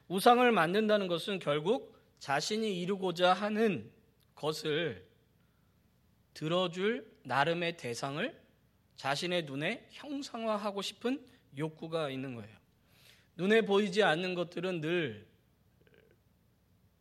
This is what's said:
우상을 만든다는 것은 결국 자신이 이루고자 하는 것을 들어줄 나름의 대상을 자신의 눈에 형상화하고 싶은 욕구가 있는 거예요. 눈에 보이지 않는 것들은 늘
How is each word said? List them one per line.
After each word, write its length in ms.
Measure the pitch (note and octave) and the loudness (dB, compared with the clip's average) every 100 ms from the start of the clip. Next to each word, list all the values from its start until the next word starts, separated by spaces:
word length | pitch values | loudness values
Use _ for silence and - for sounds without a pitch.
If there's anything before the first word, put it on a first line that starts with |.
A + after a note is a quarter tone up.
| - | -6
우상을 440 | F#3+ A#3+ A#3+ B3 | 4 6 8 6
만든다는 560 | G3+ D#3+ G3+ A3 G#3+ F#3 | 6 4 2 2 2 0
것은 320 | E3+ G#3+ F#3+ | -4 -4 -4
결국 560 | D3 D3+ E3+ C4+ - - _ _ | -2 0 0 0 -4 -20 _ _
자신이 600 | - C#3 - G#3+ A3 F3 | -4 -2 0 -2 -2 -2
이루고자 520 | F3+ G3 F#3 F3 F3+ | -4 -2 -2 4 4
하는 580 | F#3+ G#3 G#3+ A3+ C#3 - - _ _ _ - | 4 2 2 2 0 -6 -20 _ _ _ -6
것을 720 | D3 D#3 D#3+ D3 D#3+ F#2 - _ _ _ _ _ _ _ _ _ _ _ _ - | -4 -4 -2 -2 -2 -6 -14 _ _ _ _ _ _ _ _ _ _ _ _ -8
들어줄 720 | D#3 F3+ F3+ F3+ G3+ B3+ - - | -2 0 0 -2 -2 -2 -8 -16
나름의 540 | - B2+ D3 E3+ E3+ E3+ | -2 2 2 0 -2 -4
대상을 680 | A#2+ A#2 C#3 D3 C4 - _ _ _ _ _ - | -8 -6 -6 -4 -6 -8 _ _ _ _ _ -8
자신의 460 | C3+ C#3+ F3 F3 | -4 -2 -2 -2
눈에 440 | D3+ C3+ E3 A#3 - | -4 -4 -4 -6 -12
형상화하고 880 | - C#4 C#4+ C4 A#3 A3+ G#3 G#3 G3 | -16 -10 -10 -8 -6 -4 -2 -4 -6
싶은 440 | F#3+ - A#3 C#4 - - _ C3+ | -6 -4 -4 -4 -8 -20 _ -6
욕구가 520 | D#3+ D#3 E3 E3 D3 | -6 -6 -6 -4 -4
있는 260 | C3 C3+ A#2+ | -4 -8 -10
거예요. 200 | G#2 G#2 _ _ _ _ - - _ - | -14 -20 _ _ _ _ -20 -20 _ -4
눈에 240 | F#3 A3+ | 4 4
보이지 420 | G3 G3 G#3 F#3+ | 6 2 4 4
않는 320 | F#3+ D#3 F#3 F3 | 4 4 0 -4
것들은 460 | E3+ - F#3 F3 | -4 -4 -4 -4
늘 460 | D#3 F3 C#3+ G2+ - _ _ _ _ _ _ - - _ _ _ _ _ _ _ _ _ | -2 -2 -2 -6 -16 _ _ _ _ _ _ -20 -20 _ _ _ _ _ _ _ _ _